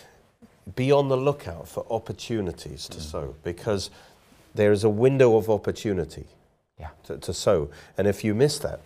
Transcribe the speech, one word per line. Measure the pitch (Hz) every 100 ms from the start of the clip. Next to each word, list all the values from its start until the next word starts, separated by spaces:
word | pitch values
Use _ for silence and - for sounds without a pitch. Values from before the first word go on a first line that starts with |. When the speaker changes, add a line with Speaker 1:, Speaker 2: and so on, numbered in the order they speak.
| - _ _ _ - _ - 110
Speaker 1:
be | 131
on | 143 139
the | 131
lookout | 139 143 - 82 -
for | - -
opportunities | 113 - 101 - 113 92 76 76 73 -
to | 85
Speaker 2:
Mm. |
Speaker 1:
sow, | 76 82 71 -
because | 85 85 - 101 - - - _ _ _ _ -
there | 104
is | 104
a | 110
window | 104 127 135 123 110
of | 104
opportunity | 104 - 90 110 92 76 - 67 _ _ _ _ -
Speaker 2:
Yeah. | 80 -
Speaker 1:
to, | - 69
to | -
sow. | 85 120 92 71 - - -
And | 101
if | 98
you | 110
miss | 107 147 -
that, | - -